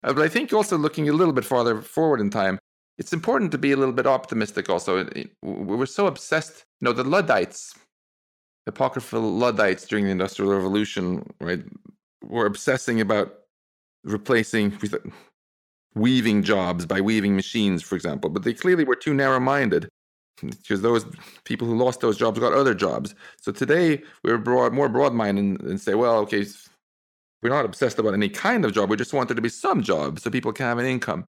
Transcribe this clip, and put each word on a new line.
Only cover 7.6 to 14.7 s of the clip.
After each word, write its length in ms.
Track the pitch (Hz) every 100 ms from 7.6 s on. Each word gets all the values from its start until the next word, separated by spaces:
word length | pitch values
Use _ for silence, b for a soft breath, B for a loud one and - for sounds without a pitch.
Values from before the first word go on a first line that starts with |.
| - - _ _ _ _ _ _ _ _ -
the 60 |
apocryphal 480 | - 131 131 120 113
Luddites 640 | 110 95 123 107 104 92 -
during 200 | 107 98
the 40 |
Industrial 400 | 95 95 - 98
Revolution, 760 | 98 95 101 107 - 90 90 - -
right, 220 | 82 90 - - - - _ _
were 240 | - 117 107
obsessing 540 | 101 - 131 - 117
about 400 | 104 107 101 - _ _ _ _ _ _
replacing, 720 | - 104 104 120 110 113 101